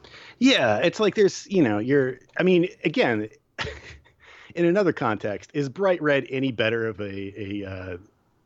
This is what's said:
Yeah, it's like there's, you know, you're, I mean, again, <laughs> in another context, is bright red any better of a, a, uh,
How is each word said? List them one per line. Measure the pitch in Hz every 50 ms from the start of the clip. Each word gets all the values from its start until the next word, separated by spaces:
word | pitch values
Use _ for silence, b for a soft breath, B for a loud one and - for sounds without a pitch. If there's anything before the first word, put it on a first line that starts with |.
| B B B B B B B B
Yeah, | 240 269 254 180 156 117 - -
it's | - 170 165 -
like | 214 196 -
there's, | 226 202 180 - - - -
you | 202 185
know, | 151 110 104 104
you're, | 113 127 143 143 131 127 127 - - _ - -
I |
mean, | 165 185 185 175 170 185 - - -
again, | 170 151 254 214 135 117 107 107 - - _ _ _ - -
<laughs> | - - - - - - - - _ _ _ _ _ - - - - - -
in | 170 175
another | 170 175 208 202 165
context, | - - 143 117 107 98 - 107 101 95 - - -
is | 147 143 135
bright | 120 185 196 190 180 160
red | 151 147 143 139 127 -
any | 135 131 135 135
better | 117 104 113 113 117 113 113
of | 113 104 85
a, | 104 101 98 98 98 98 98
a, | 110 104 98 104 101 98
uh, | 95 95 92 92 92 90 87 - _ _ _ _ _ _ _ _